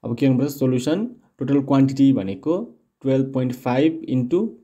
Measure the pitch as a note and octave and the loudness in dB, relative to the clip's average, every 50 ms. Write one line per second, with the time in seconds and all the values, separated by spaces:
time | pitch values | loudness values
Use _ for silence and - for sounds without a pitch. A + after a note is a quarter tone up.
0 | - - A#2 A#2 C#3+ C3+ C3 B2 C3 D3 C#3+ - - C3 B2+ B2 B2 D3+ D#3 F#3+ | -6 -8 -4 0 2 2 2 2 0 -2 -2 -2 0 0 0 0 0 0 -2 -2
1 | A3+ B3 - - _ _ _ _ C#3 C3 C#3 C#3 C3+ C#3 C#3+ C3+ C3+ C3+ C3+ C3+ | -2 -6 -8 -16 _ _ _ _ -4 0 0 0 2 2 2 2 4 2 4 4
2 | C#3 C3+ C3 A2+ F#2+ F#2+ G2 F#2+ - D3+ E3 F#3+ A#3+ - - _ _ _ _ _ | 4 4 4 2 0 -4 -8 -6 -4 -4 -4 -4 -4 -8 -14 _ _ _ _ _
3 | - C3+ C3 C3+ C3+ C3+ C3+ C3 B2+ B2+ B2 - - B2+ B2 C3 D3 D#3+ D#3+ D#3+ | -2 0 0 0 0 0 -2 -4 -2 -4 -6 -6 -4 -2 0 2 2 2 0 -2
4 | - - B2+ B2+ B2 B2 D#3 F3+ G#3+ A3+ - - | -6 -2 -2 -2 0 0 0 0 0 -2 -6 -12